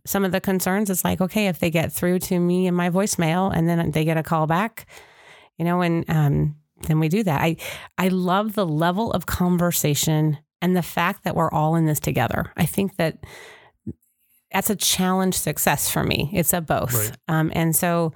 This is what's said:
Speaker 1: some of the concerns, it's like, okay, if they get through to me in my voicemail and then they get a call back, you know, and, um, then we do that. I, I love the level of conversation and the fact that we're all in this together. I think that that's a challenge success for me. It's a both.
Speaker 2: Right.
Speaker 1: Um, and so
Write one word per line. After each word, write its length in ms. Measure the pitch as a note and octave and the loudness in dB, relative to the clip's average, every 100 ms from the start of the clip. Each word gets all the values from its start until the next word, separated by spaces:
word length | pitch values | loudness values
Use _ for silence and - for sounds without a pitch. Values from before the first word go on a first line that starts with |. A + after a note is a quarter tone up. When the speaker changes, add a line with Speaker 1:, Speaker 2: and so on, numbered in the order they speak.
Speaker 1:
some 200 | - G3 | -4 -2
of 80 | F#3+ | 0
the 80 | F#3 | 0
concerns, 500 | G3+ F#3+ F#3 G3 G3+ | 0 0 0 0 0
it's 120 | F3+ | -2
like, 200 | F3+ F3 | -2 -2
okay, 240 | F#3 G#3+ G3 | -2 0 0
if 120 | E3 | 0
they 120 | F3 | 0
get 200 | D#3+ D#3+ | 0 -2
through 280 | - F3+ F3+ | -2 0 0
to 180 | - F3+ | 0 0
me 280 | F3 F3+ F#3 | 2 2 2
in 80 | |
my 160 | F3 F3 | 2 0
voicemail 600 | F3+ G#3+ - D#3+ F3+ F#3+ | 0 0 0 0 2 0
and 140 | E3+ E3 | 2 2
then 240 | E3+ E3+ | 2 0
they 140 | D#3 | 0
get 140 | D#3 D#3+ | 0 0
a 40 | |
call 240 | D#3 D#3+ D#3 | 0 0 0
back, 400 | E3+ A3 - - - - - - - - - | 0 -2 -6 -20 -20 -20 -20 -20 -20 -16 -4
you 80 | |
know, 160 | E3+ F3+ | 0 2
and, 240 | E3+ E3 - | 2 0 0
um, 460 | D#3 C#3+ D3+ D3+ - _ - | 2 2 2 0 -4 _ -8
then 180 | - D#3 | 0 2
we 80 | D#3 | 2
do 140 | G#3 | 2
that. 180 | F#3+ C#3 | 0 0
I, 160 | E3 E3 - - - - | 0 -2 -8 -12 -12 -4
I 120 | F#3 | 0
love 460 | F#3 F3+ F#3+ G#3+ | 0 2 0 0
the 120 | G#3+ F3 | -2 0
level 440 | D3+ F3 F#3 A3+ | 0 0 0 -2
of 120 | F3 | -2
conversation 1120 | - - F3+ F3 F3 - D3+ C#3+ D#3+ D#3 D#3 D3 _ _ | -4 0 2 2 2 0 0 0 2 2 2 -2 _ _
and 160 | F3 F3+ | 0 0
the 60 | |
fact 420 | - F3+ F3 F#3+ | 0 -2 -2 -2
that 100 | F3+ | -4
we're 160 | - D#3+ | -2 0
all 240 | D#3 D#3 | 0 2
in 120 | E3 D#3 | 2 2
this 140 | D3+ | 0
together. 520 | D#3+ B2+ A#2 - - | 0 0 0 -2 -4
I 120 | - D#3 | -2 -2
think 300 | - G3 - | 0 -2 -2
that 280 | D#3+ - - - - - - _ - - _ _ _ _ _ | -4 -4 -14 -20 -20 -20 -20 _ -16 -16 _ _ _ _ _
that's 160 | G3 G#3 | -2 -2
a 80 | G3 | 0
challenge 580 | - - F#3 F#3 F#3+ | 0 0 0 2 0
success 560 | F3+ D#3 D3+ F3+ C#3+ - | -2 -4 -2 0 0 0
for 140 | - | -2
me. 260 | - - C#3+ | 0 -2 -2
It's 180 | F#3 D#3 | 0 0
a 80 | F3+ | 0
both. 340 | D#3 C#3+ A#2+ | 0 -2 0
Speaker 2:
Right. 220 | A#2+ G#2+ - - | 0 0 -4 -2
Speaker 1:
Um, 220 | D#3+ D#3+ | 0 0
and 200 | - E3 | 0 0
so 380 | D#3 F3 E3+ D#3+ | 2 0 0 -2